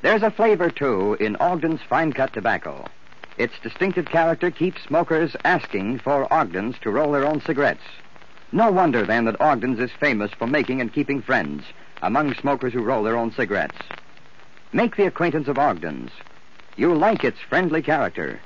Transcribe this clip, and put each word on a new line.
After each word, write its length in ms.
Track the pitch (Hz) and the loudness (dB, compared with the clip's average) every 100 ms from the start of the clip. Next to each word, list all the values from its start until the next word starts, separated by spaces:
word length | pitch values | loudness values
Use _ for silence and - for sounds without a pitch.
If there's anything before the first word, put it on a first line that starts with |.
There's 240 | - 214 | 4 4
a 80 | 220 | 2
flavor, 360 | - 220 208 175 | 4 4 6 2
too, 480 | - 143 104 98 104 | 2 0 2 2 2
in 160 | 107 104 | 0 2
Ogden's 440 | 175 175 165 165 - | 2 2 0 -2 0
fine-cut 440 | 131 160 135 131 | 0 2 0 -2
tobacco. 560 | - 110 95 80 69 - - - - - - | 0 -2 -2 -4 -10 -12 -16 -18 -18 -16 -4
Its 160 | 120 - | -4 -4
distinctive 440 | 113 - 190 180 160 | -12 -2 0 0 0
character 440 | 165 165 160 175 | 2 4 2 0
keeps 320 | - 180 165 | 0 -2 -2
smokers 540 | - 151 170 160 160 - | 0 0 2 2 0 0
asking 560 | - 175 - 98 98 127 | 0 0 0 -4 -2 -2
for 260 | - 143 135 | 0 0 4
Ogden's 440 | 156 117 90 107 123 | 2 2 -2 -4 -4
to 100 | 117 | -2
roll 220 | 107 151 | 2 2
their 120 | 143 | 2
own 160 | 143 156 | 2 0
cigarettes. 420 | - 139 139 - - - - - - - - | -2 2 2 0 -8 -16 -18 -18 -18 -18 -4
No 220 | - 226 | 2 4
wonder, 340 | 190 175 120 98 | 6 4 4 2
then, 200 | 113 113 | 2 2
that 140 | 107 | 4
Ogden's 380 | 151 131 123 117 | 2 4 0 -2
is 140 | 123 - | -4 0
famous 320 | 147 113 101 | 0 2 -2
for 160 | - 117 | -2 -2
making 320 | 147 123 131 | 0 0 -2
and 120 | 117 | -2
keeping 300 | - 139 139 | -2 -2 -2
friends 400 | 113 127 76 73 - - - - | 0 0 0 -6 -10 -16 -16 -4
among 320 | 90 123 151 | 0 2 0
smokers 380 | 123 143 135 127 | 0 -2 0 -2
who 100 | 120 | -2
roll 220 | 113 127 | 0 0
their 120 | 107 117 | 2 0
own 140 | 113 | -2
cigarettes. 480 | 110 110 98 73 - - - - - - - - - - | -2 0 0 -2 -6 -12 -14 -14 -18 -18 -18 -18 -18 -4
Make 240 | 135 233 - | 0 0 2
the 100 | 196 | 2
acquaintance 400 | - 170 156 143 | 2 0 0 -2
of 100 | 139 | 2
Ogden's. 540 | 143 85 80 67 60 - - - - - - | 2 2 -6 -8 -10 -14 -18 -18 -18 -18 -16
You'll 220 | - 147 160 | 0 2 4
like 240 | 196 214 | 4 4
its 160 | 131 - | 0 -2
friendly 420 | - 156 180 160 | -2 0 2 0
character. 600 | 147 151 104 - 76 52 | 2 0 0 -2 -6 -6